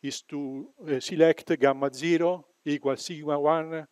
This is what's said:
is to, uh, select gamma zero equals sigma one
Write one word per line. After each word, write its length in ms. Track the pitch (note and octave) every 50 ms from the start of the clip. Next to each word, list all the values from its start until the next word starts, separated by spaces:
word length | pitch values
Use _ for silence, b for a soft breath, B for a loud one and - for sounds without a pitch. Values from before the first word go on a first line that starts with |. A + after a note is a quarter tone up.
is 220 | - C#3 C3+ - -
to, 440 | _ D3+ C#3+ C#3+ C3+ C3+ C3+ C#3 - _ _ G#3+
uh, 140 | D#3 D3 C3
select 580 | - - F#3+ D#3 D#3+ E3 D#3 - - - E3+
gamma 360 | C#3+ C3 C#3 C3+ C3+ C#3 C#3 C3
zero 520 | C3 D3 E3+ E3+ D#3+ E3+ E3+ F3+ F3 - _ _ _ _
equals 400 | D3+ D3 D3 - C#3 C3+ - -
sigma 340 | - F3 D3+ D3+ D3 D3 D3
one 480 | C#3+ D3+ D#3+ E3 D#3+ D#3+ D#3+ D#3+ D#3 _